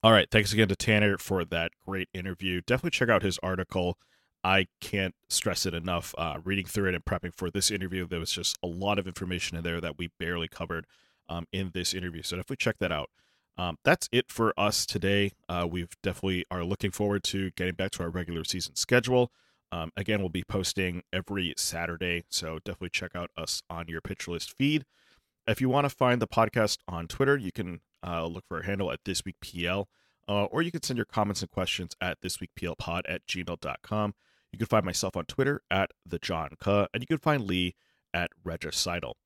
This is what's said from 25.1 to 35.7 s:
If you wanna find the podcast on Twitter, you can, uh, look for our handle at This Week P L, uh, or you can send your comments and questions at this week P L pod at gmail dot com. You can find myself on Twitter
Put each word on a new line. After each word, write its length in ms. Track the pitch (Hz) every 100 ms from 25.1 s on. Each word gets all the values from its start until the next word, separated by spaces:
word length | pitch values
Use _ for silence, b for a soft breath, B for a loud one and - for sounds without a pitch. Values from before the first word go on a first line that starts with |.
| b b _ -
If 140 | 110
you 80 | 127
wanna 200 | 131 143
find 320 | - 127 123
the 60 | 113
podcast 520 | - 110 123 107 - -
on 200 | 87 82
Twitter, 300 | - 135 139
you 140 | 95
can, 300 | - 90 85 _ _ 87
uh, 200 | 85 82
look 200 | 87 -
for 100 | 82
our 60 |
handle 280 | 87 98 92
at 80 | 67 -
This 180 | 90
Week 120 | - -
P 260 | - 87 85
L, 220 | 95 98 _ _ _ -
uh, 180 | 101 101
or 160 | 131
you 100 | 170
can 120 | 170
send 140 | - 123
your 80 | 117
comments 360 | - 104 98
and 80 | 90
questions 460 | - 92 - 87 -
at 200 | 90 -
this 180 | 90 -
week 120 | 90 -
P 100 | 87
L 100 | -
pod 300 | - 85 -
at 180 | 90 -
gmail 320 | 90 87 85
dot 200 | - 65
com. 320 | - 107 104 - _ _ _
You 60 | -
can 100 | 110
find 180 | 110 92
myself 300 | 82 95 92
on 100 | 82
Twitter 360 | - 135 143 _